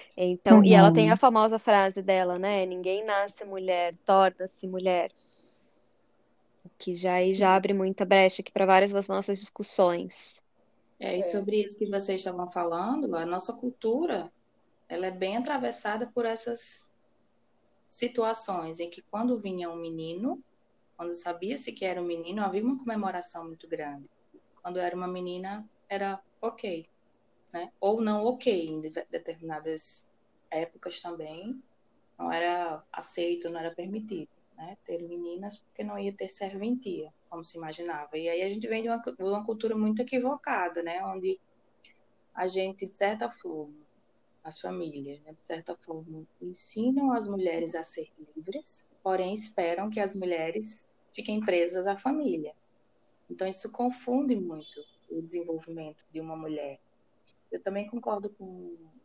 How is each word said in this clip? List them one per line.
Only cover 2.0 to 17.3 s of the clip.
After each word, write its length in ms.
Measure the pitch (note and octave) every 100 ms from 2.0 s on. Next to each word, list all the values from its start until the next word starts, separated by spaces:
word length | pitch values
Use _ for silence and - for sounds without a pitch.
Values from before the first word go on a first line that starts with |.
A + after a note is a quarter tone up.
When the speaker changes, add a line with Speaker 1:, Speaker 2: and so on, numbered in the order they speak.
Speaker 1:
dela, 380 | F#3+ F#3+ F3+ F3+
né, 260 | F#3+ G3+
"Ninguém 400 | F#3 F3+ F3+ G3
nasce 400 | A3 G3+ G3+ -
mulher, 500 | G3+ F#3+ F#3 F3+ F3 E3+ -
torna-se 600 | G3 F#3+ F#3 F#3 - F#3+
mulher." 440 | F#3 F#3 F3+ - _ - - - _ _ _ _ _ _ _ _ _ _ _ - _
Que 160 | -
já, 200 | F3 F#3
aí 160 | F3+ F#3
Speaker 3:
Sim. 80 | F#3+
Speaker 1:
já 160 | G3 F#3+
abre 160 | G3
muita 300 | G3 F#3+ F#3+
brecha 360 | F#3+ G3 F#3+ -
aqui 120 | G3+
pra 120 | -
várias 280 | F#3+ F#3+ G3+
das 160 | G3+ G3
nossas 300 | G3 G3 G3
discussões. 1000 | - - G#3 - F3+ F3 F#3 - - - _ _ _ _ _ _
Speaker 3:
É, 160 | - F3+
e 20 |
Speaker 4:
É. 40 |
Speaker 3:
sobre 380 | G3 G#3 G3 G#3+
isso 160 | G3 -
que 100 | G#3
vocês 340 | G3 G3 F#3+
estavam 280 | F#3+ F3+ F3
falando, 640 | F#3 E3+ E3+ G3+ D4+ B3+ E3+
a 100 | E3+
nossa 260 | F3+ -
cultura, 800 | - B3 - A3 A#3+ E4+ F#3 - _ _ _ _ _ _
ela 180 | E3 F#3
é 40 |
bem 260 | F3+ F#3+ A3
atravessada 720 | B3+ C#4+ B3 A3+ G#3+ A3 A#3
por 180 | - A3+
essas 600 | A3+ - A#3 - - - _ _ _ _